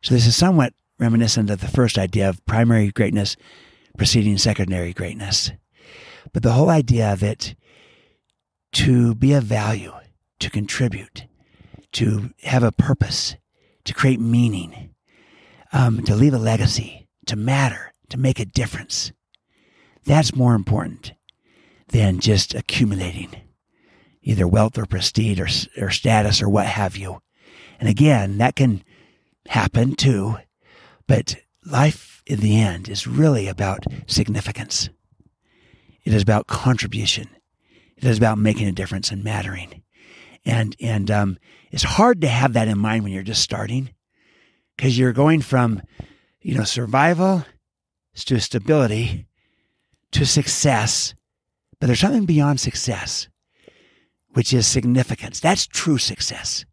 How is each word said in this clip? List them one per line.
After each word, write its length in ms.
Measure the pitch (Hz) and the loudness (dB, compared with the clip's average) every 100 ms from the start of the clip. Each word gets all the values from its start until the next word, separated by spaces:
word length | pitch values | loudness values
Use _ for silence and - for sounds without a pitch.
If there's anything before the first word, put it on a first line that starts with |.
So 140 | - 127 | 2 4
this 120 | 117 | 4
is 100 | 120 | 4
somewhat 360 | 180 175 123 _ _ _ | 4 4 2 _ _ _
reminiscent 500 | 120 117 113 117 104 | 2 2 2 0 0
of 100 | 101 | -2
the 80 | 95 | -2
first 300 | - 120 - | 0 0 0
idea 320 | 95 104 98 | -2 0 0
of 160 | 90 - | -2 -2
primary 460 | 110 117 113 104 | 0 4 4 2
greatness 440 | - 107 104 101 - _ - - _ _ - | 0 0 0 -4 -6 _ -20 -20 _ _ -2
preceding 400 | 98 113 104 101 | 0 2 2 2
secondary 560 | - 104 92 92 87 | 0 0 -2 -2 -6
greatness. 580 | 87 90 92 101 95 - - _ _ - - - - - | -6 -10 -8 -4 -4 -4 -8 _ _ -20 -20 -20 -20 -8
But 120 | - | -2
the 100 | 113 | 2
whole 160 | 117 156 | 4 4
idea 480 | 160 123 120 107 98 | 4 2 2 2 0
that 380 | 104 113 - - _ _ _ _ _ _ _ _ _ _ _ | -2 -4 -10 -14 _ _ _ _ _ _ _ _ _ _ _
to 420 | - - 123 120 113 | -2 2 4 4 2
be 180 | 131 | 4
of 100 | 143 | 4
value, 480 | 110 110 107 107 92 - - _ _ _ | 2 -2 -2 -4 -8 -20 -20 _ _ _
to 100 | - | -6
contribute, 760 | - 104 - 123 98 98 - - _ _ _ - - _ | -6 -6 -2 -2 -4 -12 -20 -20 _ _ _ -20 -20 _
to 360 | - 110 107 101 - | -2 0 0 -4 -10
have 200 | - 127 | -2 0
a 80 | 120 | 0
purpose, 640 | - - 135 - - - - _ _ _ _ | 2 0 2 -2 -2 -6 -10 _ _ _ _
to 100 | - | -12
create 260 | - 135 127 | -2 0 2
meaning, 720 | 117 117 120 98 85 - - _ _ _ _ _ _ _ _ | 2 2 2 -2 -8 -16 -20 _ _ _ _ _ _ _ _
um, 300 | 139 123 110 | 0 2 0
to 120 | - 104 | 0 4
leave 180 | 139 | 4
a 40 | 131 | 4
legacy, 680 | 110 110 107 - 110 - _ _ - | 0 0 0 -2 -8 -12 _ _ -8
to 100 | 107 | -4
matter, 580 | 110 139 135 104 - _ _ | -2 0 0 -2 -14 _ _
to 100 | 127 | -2
make 220 | 131 - | 0 0
a 60 | 98 | -2
difference, 680 | - 107 - - - - - _ _ _ _ _ _ _ _ - | -4 -4 -8 -8 -8 -8 -12 _ _ _ _ _ _ _ _ 2
that's 280 | 143 151 | 2 2
more 220 | 131 123 113 | 2 2 2
important 560 | - 101 87 - - - _ _ _ _ _ _ _ | 0 -2 -2 -10 -18 -20 _ _ _ _ _ _ _
than 320 | 120 104 92 | 2 2 2
just 340 | 110 101 - 107 | 2 2 0 -6
accumulating 720 | - - 117 101 92 87 87 - - _ _ _ _ _ _ _ | -6 -2 0 0 -6 -10 -14 -16 -20 _ _ _ _ _ _ _
either 260 | - 107 90 | -2 0 2
wealth 300 | 101 110 - | 2 0 -2
or 80 | 107 | -6
prestige 540 | 95 - - 110 95 | -4 -2 -2 -2 -2
or 80 | 92 | -2
s-, 200 | - - - | -4 -6 -6
or 120 | 98 | -4
status 520 | - - 110 104 101 | -2 2 2 2 0
or 60 | 104 | 2
what 180 | 104 95 | 0 0
have 300 | 98 98 98 | -2 -4 -6
you. 260 | 98 92 _ _ _ - - _ | -12 -14 _ _ _ -20 -20 _
And 120 | 110 | -2
again, 480 | 104 151 131 98 98 | 4 4 4 0 0
that 180 | 120 - | 0 2
can 300 | 131 98 _ _ _ _ _ _ - | 2 2 _ _ _ _ _ _ -6
happen 480 | 110 101 - 123 151 | -2 0 2 0 2
too, 420 | 135 110 98 113 - _ _ - - _ _ | 2 2 -2 -8 -12 _ _ -20 -20 _ _
but 280 | - - - _ _ 175 | 0 0 -8 _ _ -6
life 580 | 135 147 - - - - | 2 2 0 -12 -20 -6
in 140 | 110 | 0
the 180 | 107 107 | 2 4
end 300 | 107 87 95 | 2 -2 -8
is 180 | 101 - | -10 -6
really 420 | 123 156 131 98 | 2 2 2 -2
about 360 | 90 98 95 - - - | -4 -4 -4 -6 -10 -4
significance. 840 | - 104 104 - - - - - _ _ _ _ _ _ _ _ _ _ _ - | -2 -2 -4 -6 -10 -8 -6 -6 _ _ _ _ _ _ _ _ _ _ _ -2
It 80 | |
is 80 | 107 | 0
about 260 | 98 107 - | 2 0 0
contribution. 800 | 107 123 123 - 107 110 - 110 _ _ _ _ _ _ _ | -4 0 0 -2 -6 -4 -4 -6 _ _ _ _ _ _ _
It 80 | 131 | 0
is 120 | 110 | 2
about 200 | 113 107 | 2 2
making 300 | 107 107 104 | 0 2 -2
a 40 | |
difference 400 | 92 95 95 92 | -4 -6 -6 -6
and 140 | 101 104 | -6 -6
mattering. 580 | 107 98 92 85 - _ _ _ - - _ - | -6 -6 -10 -14 -20 _ _ _ -20 -20 _ -2
And, 300 | 113 110 - | 0 -2 -4
and, 300 | 117 110 95 | -4 -2 0
um, 260 | 104 101 92 _ _ _ | 0 0 -4 _ _ _
it's 120 | 156 | -6
hard 380 | - - 226 226 | -2 2 4 4
to 60 | 156 | 2
have 260 | 120 135 | 2 2
that 140 | 117 110 | 2 0
in 100 | 101 | 0
mind 260 | 110 113 | 0 0
when 100 | 104 | -2
you're 100 | 95 | -6
just 180 | 95 110 | -6 -4
starting, 520 | - 104 107 123 131 _ _ _ _ _ _ _ _ - | -4 -4 -6 -6 -6 _ _ _ _ _ _ _ _ -4
'cause 200 | 135 120 | 0 2
you're 160 | 127 | 2
going 280 | 120 147 160 | 2 2 2
from, 400 | 135 131 120 107 - _ - _ _ _ | 0 0 0 -2 -8 _ -18 _ _ _
you 140 | - 127 | -6 -2
know, 80 | |
survival 840 | 110 - 117 127 151 170 185 190 143 _ _ _ _ _ _ - | -2 -4 -2 2 2 2 2 0 -4 _ _ _ _ _ _ -14
to 240 | - 123 | -4 -2
stability 840 | - 123 101 151 123 107 117 - - _ _ _ _ _ _ _ _ | -2 -6 0 2 2 0 -4 -6 -10 _ _ _ _ _ _ _ _
to 140 | - 139 | 0 2
success. 880 | - 139 - 151 117 110 - - - _ _ _ _ _ _ | 2 0 0 2 2 0 -2 -4 -8 _ _ _ _ _ _
But 80 | - | 0
there's 120 | 123 | 2
something 260 | 196 262 190 | 2 2 2
beyond 340 | 156 143 139 | 2 4 0
success, 680 | - - - 98 - - - _ _ _ - _ _ _ _ _ _ | -4 -6 -6 -6 -8 -8 -10 _ _ _ -20 _ _ _ _ _ _
which 240 | - 117 | -2 2
is 140 | 127 110 | 2 2
significance. 720 | 135 120 127 127 - 101 - | 0 2 0 0 -4 -10 -4
That's 280 | 160 190 - | 0 0 -2
true 300 | - - 139 | -4 0 0
success. 680 | - 95 - - - - - | -2 -4 -8 -8 -8 -8 -10